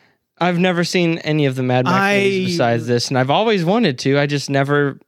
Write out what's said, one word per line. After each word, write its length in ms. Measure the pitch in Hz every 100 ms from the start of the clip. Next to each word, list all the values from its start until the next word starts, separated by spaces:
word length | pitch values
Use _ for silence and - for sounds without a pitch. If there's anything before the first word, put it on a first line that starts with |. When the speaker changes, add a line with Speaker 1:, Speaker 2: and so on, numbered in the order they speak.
| _ _ _ -
Speaker 1:
I've 200 | 175 175
never 260 | 185 175
seen 340 | 170 185 170 165
any 280 | - 151 143
of 100 | 127
the 60 |
Mad 220 | 127 127 127
Max 80 | 190
Speaker 2:
I 220 | 196 202
Speaker 1:
movies 280 | 196 190 185
besides 380 | 170 120 117 113
this, 220 | 120 -
and 100 | 131
I've 120 | 131
always 340 | 156 220 202
wanted 340 | 165 220 208 127
to. 180 | 135 139
I 80 | 147
just 240 | 143 -
never 480 | 139 139 143 143 -